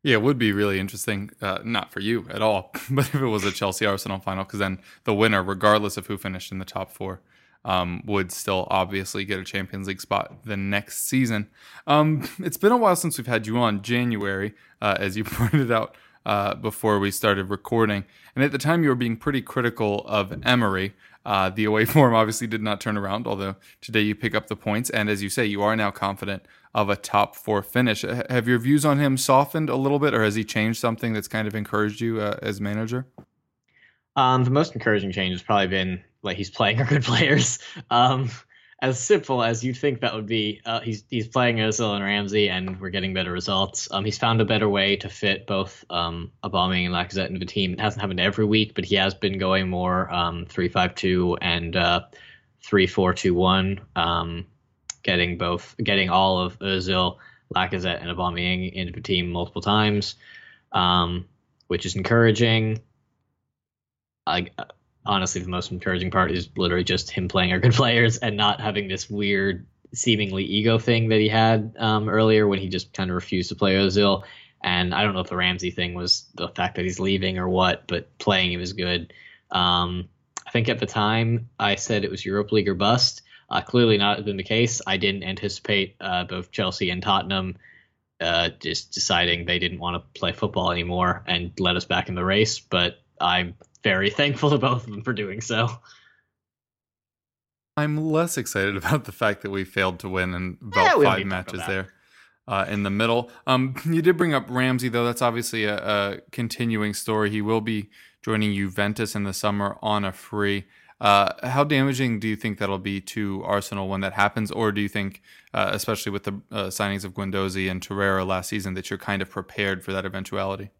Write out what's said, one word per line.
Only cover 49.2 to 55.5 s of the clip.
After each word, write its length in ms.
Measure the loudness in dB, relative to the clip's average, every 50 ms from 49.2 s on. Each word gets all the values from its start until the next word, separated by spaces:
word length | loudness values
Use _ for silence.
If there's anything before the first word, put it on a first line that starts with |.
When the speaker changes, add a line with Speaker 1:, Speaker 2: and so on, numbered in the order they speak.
| -2 -2 -2
Speaker 2:
going 320 | 0 0 2 2 2 2 0
more, 420 | -2 0 0 2 2 0 0 -2 -2
um, 320 | -2 -2 -2 -2 -6 -10
three 220 | -8 -4 -2 -2
five 260 | 0 2 0 0 0 -2
two 440 | -2 0 2 2 2 2 0 0 0
and, 320 | -2 -2 -2 -2 -4 -2 0
uh, 260 | 2 2 2 2 0 -2 _ -20 -20 -20 -20 -20 _ _ _ _ _ -6
three 220 | 0 4 4 4
four 280 | 4 2 2 2 2 2
two 200 | 2 2 2 2
one, 460 | 4 4 4 4 4 2 0 -4 -6 -10 _ _
um, 500 | -2 0 0 0 -2 -2 -4 -8 -10 -10 _ _ _ _ _ _ _ _ -16 -16 _ -4
getting 340 | 0 0 2 0 0 -2
both, 380 | -2 -2 -2